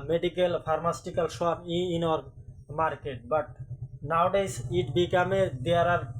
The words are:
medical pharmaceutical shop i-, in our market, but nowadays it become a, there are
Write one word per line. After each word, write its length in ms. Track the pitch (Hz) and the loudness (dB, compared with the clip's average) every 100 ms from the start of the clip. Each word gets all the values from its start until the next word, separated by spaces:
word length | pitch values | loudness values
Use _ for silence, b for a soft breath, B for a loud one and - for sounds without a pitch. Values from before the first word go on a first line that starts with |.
| 143 | 0
medical 440 | 170 175 170 180 160 160 | 2 2 2 2 0 0
pharmaceutical 640 | 156 165 160 180 175 160 | 0 0 -2 -4 -2 -2
shop 280 | - 170 160 | 0 0 -2
i-, 260 | 175 170 180 170 | -2 -2 0 0
in 60 | |
our 200 | 165 156 - - - - - | 2 0 -2 -16 -18 -18 -10
market, 460 | 151 156 139 147 123 120 | -2 -2 -2 -8 -8 -2
but 200 | 151 147 - - - - - | -2 -2 -8 -12 -12 -12 -10
nowadays 500 | 143 165 185 196 190 - - | 0 2 4 2 0 -4 -2
it 160 | 175 175 | -2 0
become 380 | 175 175 180 180 | 2 2 4 4
a, 180 | 196 185 127 | 2 2 0
there 240 | 160 170 170 | 2 4 4
are 160 | 170 - | 2 -2